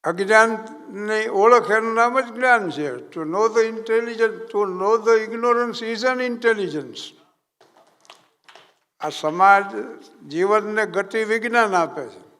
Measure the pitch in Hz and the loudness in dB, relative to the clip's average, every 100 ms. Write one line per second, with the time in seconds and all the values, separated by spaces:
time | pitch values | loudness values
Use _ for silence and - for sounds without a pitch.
0 | - 175 196 220 226 220 220 - - 196 | -4 -4 4 4 4 2 -10 -18 -16 -10
1 | 208 214 220 196 214 240 175 214 226 226 | -4 -2 -2 4 6 6 4 0 0 0
2 | 240 262 247 226 254 233 190 143 147 123 | 2 0 -4 -2 2 2 2 -6 -6 -6
3 | - 165 156 180 220 226 220 226 220 226 | -12 -10 -6 0 2 2 0 -2 -2 -2
4 | 233 220 226 214 - 202 202 180 196 226 | -2 0 -2 -2 -6 -2 -2 -2 0 2
5 | 214 226 220 233 240 240 240 - 226 226 | 4 2 2 -2 0 2 0 -4 -6 -2
6 | 254 254 254 240 233 220 185 147 127 117 | -2 -2 -4 0 0 0 -2 -6 -10 -16
7 | - _ _ _ _ _ _ _ _ _ | -18 _ _ _ _ _ _ _ _ _
8 | _ - _ _ _ - _ _ _ _ | _ -20 _ _ _ -20 _ _ _ _
9 | 151 147 156 165 190 196 196 214 135 - | -10 -4 -6 4 6 6 2 -8 -10 -14
10 | - _ 147 156 196 214 208 214 214 175 | -20 _ -10 -2 2 2 0 -4 -2 -4
11 | 196 226 214 226 233 233 220 185 165 - | -4 -4 -2 -2 0 0 2 2 -2 -6
12 | 123 - - | -14 -16 -20